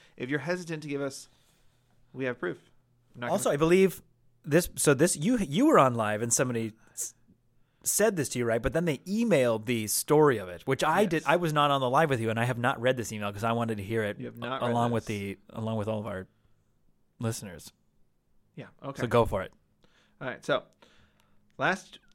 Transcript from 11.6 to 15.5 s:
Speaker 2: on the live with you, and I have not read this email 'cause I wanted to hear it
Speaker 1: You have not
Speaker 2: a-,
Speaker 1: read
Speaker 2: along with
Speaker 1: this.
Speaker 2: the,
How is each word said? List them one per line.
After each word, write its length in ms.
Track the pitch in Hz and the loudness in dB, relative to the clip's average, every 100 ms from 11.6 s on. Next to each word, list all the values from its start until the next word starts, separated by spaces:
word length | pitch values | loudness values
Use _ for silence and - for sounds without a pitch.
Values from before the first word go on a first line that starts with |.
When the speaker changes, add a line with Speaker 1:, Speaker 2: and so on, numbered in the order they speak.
| 147 | 2
Speaker 2:
on 100 | 139 | 2
the 80 | 123 | 2
live 180 | 139 160 | 2 2
with 100 | 127 | 2
you, 100 | 113 | -2
and 100 | 113 | 0
I 40 | |
have 140 | 120 120 | -2 0
not 220 | 123 127 | -2 0
read 160 | 123 123 | 0 0
this 160 | 104 | -4
email 180 | 110 104 | -6 -6
'cause 140 | 101 | -4
I 80 | 113 | -2
wanted 240 | 117 113 107 | -2 -2 -4
to 80 | |
hear 180 | 95 113 | -4 -4
it 140 | 104 104 | -4 -6
Speaker 1:
You 80 | 120 | -12
have 120 | 117 | -10
not 240 | 120 131 | -8 -4
Speaker 2:
a-, 40 | 120 | -2
Speaker 1:
read 40 | |
Speaker 2:
along 200 | 120 120 | 0 0
with 120 | 113 - | -2 -4
Speaker 1:
this. 120 | 104 | -6
Speaker 2:
the, 200 | 101 - - | -6 -10 -14